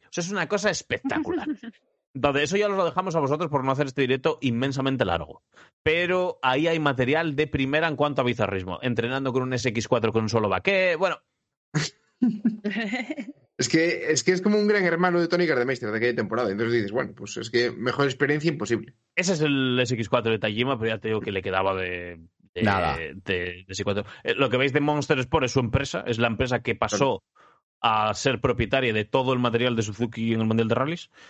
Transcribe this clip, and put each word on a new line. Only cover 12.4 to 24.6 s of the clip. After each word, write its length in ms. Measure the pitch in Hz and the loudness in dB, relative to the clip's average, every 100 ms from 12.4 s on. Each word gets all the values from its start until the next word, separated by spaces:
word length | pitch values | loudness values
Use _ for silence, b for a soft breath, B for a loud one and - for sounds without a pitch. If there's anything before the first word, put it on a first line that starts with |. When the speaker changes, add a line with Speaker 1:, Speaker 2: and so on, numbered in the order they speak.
| 226 - 208 208 208 254 233 302 214 - _ - | -2 -2 -6 -4 -4 -6 -8 -10 -12 -16 _ -6
Speaker 3:
Es 100 | 123 | 0
que, 440 | 160 165 151 117 | 2 2 0 -2
es 120 | 156 | 0
que 80 | - | 2
es 100 | 185 | 2
como 160 | 202 208 | 2 2
un 100 | 208 | 4
gran 180 | 208 175 | 2 2
hermano 340 | 165 180 175 | 2 2 2
de 80 | 165 | 2
Tony 180 | 175 170 | 2 2
Gardemeister 460 | 131 123 123 107 | 2 0 -2 -2
de 60 | 107 | 0
aquella 180 | 120 123 | 0 0
temporada. 340 | 104 113 113 | -2 0 -2
Entonces 240 | 101 117 120 | 0 0 0
dices, 160 | 101 | 0
bueno, 200 | 120 165 | -2 -4
pues 220 | - - 117 | -8 -12 -10
es 140 | 113 | -2
que 220 | 120 120 | 0 0
mejor 340 | - 123 127 139 | -2 -2 0 0
experiencia 440 | 131 143 151 160 | 0 0 0 0
imposible. 460 | 143 104 113 - - _ - | -2 -2 -2 -4 -18 _ -2
Speaker 1:
Ese 180 | 185 | 0
es 80 | 165 | 2
el 360 | 151 139 131 123 | 2 2 2 2
S 140 | 123 117 | 2 0
X 120 | 107 | 2
cuatro 240 | 127 113 | 2 2
de 80 | 110 | 0
Tajima, 400 | 107 107 127 123 | 0 0 0 0
pero 120 | 113 110 | -2 -2
ya 40 | |
te 100 | 110 | -2
digo 100 | 110 | -2
que 140 | 107 | -2
le 80 | 98 | -4
quedaba 340 | 95 92 95 95 | -2 0 0 0
de, 460 | 90 90 87 82 82 _ _ | -4 -6 -10 -14 -18 _ _
de 100 | 90 | -2
Speaker 4:
Nada. 320 | 107 98 82 80 | 2 2 0 -2
Speaker 1:
de, 180 | 78 90 | -6 -10
de 440 | - 90 90 90 95 | -4 -4 -4 -10 -10
S 140 | 95 | -6
X 20 | |
cuatro. 220 | 101 101 98 B | -2 -2 -4 B
Eh, 100 | - 110 | -4 0
lo 140 | 131 | 2
que 60 | |
veis 160 | 127 | 2